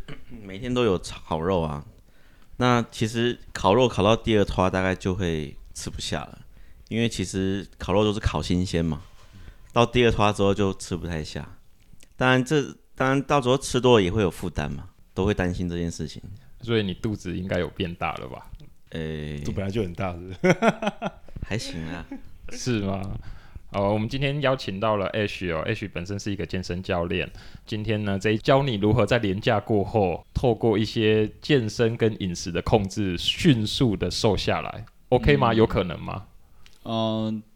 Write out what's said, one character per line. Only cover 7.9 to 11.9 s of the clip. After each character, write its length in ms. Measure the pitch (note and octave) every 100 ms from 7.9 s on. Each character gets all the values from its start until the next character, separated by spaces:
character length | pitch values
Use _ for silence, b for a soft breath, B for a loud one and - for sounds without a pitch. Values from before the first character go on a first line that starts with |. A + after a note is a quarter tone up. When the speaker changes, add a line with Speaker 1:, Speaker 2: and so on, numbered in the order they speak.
Speaker 1:
肉 100 | G2
都 100 | G#2+
是 60 | G#2
烤 240 | - D#2
新 240 | - F2+ F2+
鲜 180 | E2+
嘛， 180 | E2 D2+ - b b b b b b
到 140 | A#2+ A#2
第 180 | B2
二 60 | A#2
拖 220 | G#2+ G#2
之 100 | G#2
后 100 | G2+
就 220 | G2 G2
吃 220 | F#2+ - F2
不 100 | E2
太 160 | D#2+
下。 260 | D2+ D2 D#2+ - - - -